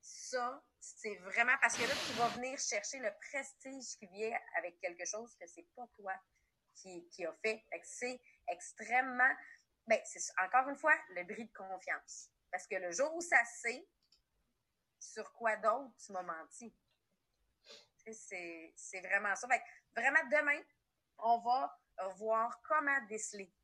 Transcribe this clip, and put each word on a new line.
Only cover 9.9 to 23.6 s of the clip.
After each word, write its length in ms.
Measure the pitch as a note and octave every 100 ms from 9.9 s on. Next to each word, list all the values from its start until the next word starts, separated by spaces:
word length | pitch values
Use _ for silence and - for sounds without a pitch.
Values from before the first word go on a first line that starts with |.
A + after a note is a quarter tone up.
| A3
c'est 160 | - F3+ - -
encore 280 | F#3 B3+ C4+
une 80 | C#4
fois 200 | D#4 D4+ -
le 140 | F3+
bris 220 | F3 G#3+ A3+
de 60 |
confiance. 760 | - F#3+ F#3 - D#3 - - - _ _
Parce 160 | F3+ -
que 100 | F#3+
le 160 | F3+
jour 200 | E3+ C#4+
où 60 | E4
ça 240 | E4+ B3+
sait, 420 | B3 - A#3 B3 F#4 _ _ _ _ _ _ _ _ _ _ _
sur 320 | - - G#3
quoi 240 | - A#3 G#3+
d'autre 360 | G#3+ A#3 C4+ -
tu 140 | -
m'as 100 | F#3+
menti ? 500 | F3+ D#3+ D3+ - A#3 _ _ _ _ _ _ _ _ _
Tu 100 | - - - _
sais, 80 | -
c'est, 600 | A3 - F#3+ F3 E3 D#3+ -
c'est 240 | - F#3+
vraiment 340 | F3+ G3 G3+
ça. 140 | F#3+ B3
Fait 100 | A#3+
que 420 | - - _ -
vraiment, 240 | A#3 D4+ D4
demain, 320 | D4 D4 D4 - _ _ _ _ _
on 200 | - A#3
va 380 | G#3 B3+ C#4 - _ - F#3+ F#3
voir 440 | A3 A3 A#3 -
comment 380 | - D4+ C#4+ C#4 G#3+
déceler 440 | G#3+ - G3+ F#3+ _